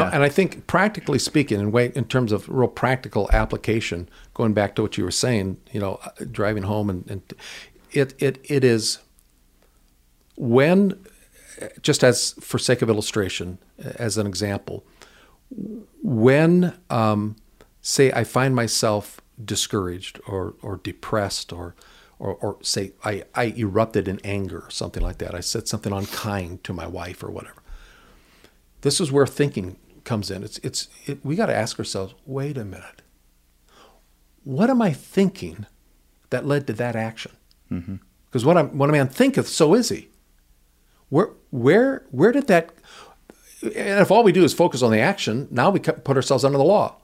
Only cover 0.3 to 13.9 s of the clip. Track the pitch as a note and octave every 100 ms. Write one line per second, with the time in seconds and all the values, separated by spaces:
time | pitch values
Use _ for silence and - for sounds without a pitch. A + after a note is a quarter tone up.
0.3 | E3 F#3 - - F3 G#3 G#3+ - C3 -
1.3 | D#3 C3+ G#2 G#2 A#2 A#2+ C3+ A2+ C3 A#2
2.3 | G#2 - C3 A#2+ - B2 C3 A2 A2 G2
3.3 | A2 A2 G#2+ - A2 - F2 F2 - -
4.3 | - A2+ G#2 G2 - G#2+ - F#2 - B2+
5.3 | A2+ F#2+ F#2+ _ A2 G2 G2 - - F2
6.3 | A2+ G#2 G#2+ F#2+ G#2+ G#2 F2+ - G2+ -
7.3 | - - - - _ _ D3 C3+ - C#3
8.3 | - - C#3+ B2+ A2+ G#2+ - _ _ _
9.3 | _ _ _ _ _ _ _ _ _ _
10.3 | - B2 B2 D3 F#3+ G3+ - - _ _
11.3 | _ - - - - - C#3+ B2+ A#2 -
12.3 | - - - - B2 A2+ G#2+ - A2 F#2+
13.3 | - F2+ F#2 _ _ C3